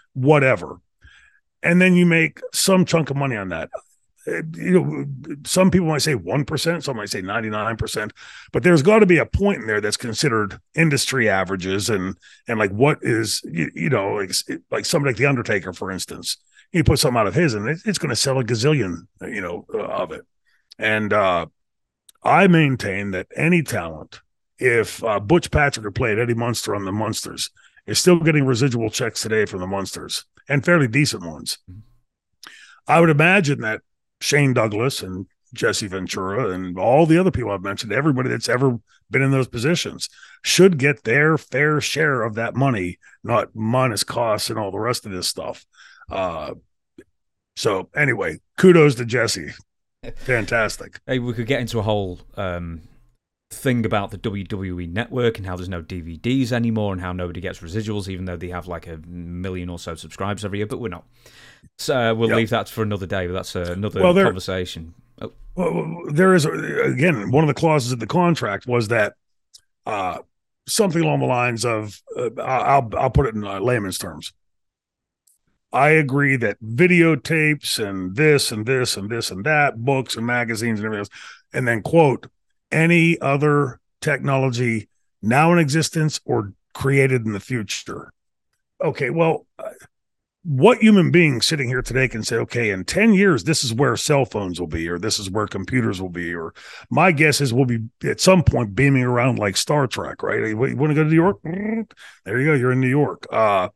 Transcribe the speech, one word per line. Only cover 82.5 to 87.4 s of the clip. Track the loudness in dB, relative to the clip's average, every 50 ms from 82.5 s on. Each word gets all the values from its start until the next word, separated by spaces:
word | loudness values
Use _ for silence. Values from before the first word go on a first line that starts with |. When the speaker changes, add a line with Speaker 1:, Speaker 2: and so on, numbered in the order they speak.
| _ _ _ -4
Speaker 1:
"any | 0 2 2 4 4 4 4 2 2 0
other | 0 -2 0 0 2 2 2 2 0 -2 -6 -12 _ _ _ _
technology | -4 -4 -2 -2 -2 -2 0 0 0 0 -2 -2 -2 -2 -2 -4 -6 _ _ _ _ _ _ _
now | -2 2 4 4 6 6 6
in | 4
existence | 4 2 2 0 -2 -2 -2 -2 -2 -2 -2 -4 -6
or | -4 -4 -2 -4 -4 -10 _ _ _ -10
created | -4 -2 2 4 4 4 4 4 0 0
in | -2
the | -4
future." | -4